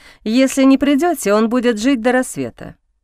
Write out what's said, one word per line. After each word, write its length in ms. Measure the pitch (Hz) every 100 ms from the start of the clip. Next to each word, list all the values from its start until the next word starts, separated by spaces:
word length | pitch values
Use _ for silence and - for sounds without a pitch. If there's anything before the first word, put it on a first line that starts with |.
| - _
"Если 400 | 214 240 262 -
не 140 | 269 269
придёте, 560 | 285 277 349 320 -
он 160 | 208 226
будет 300 | 247 240 214
жить 220 | 240 262
до 100 | 233
рассвета. 640 | 254 247 - 120 - - - _ _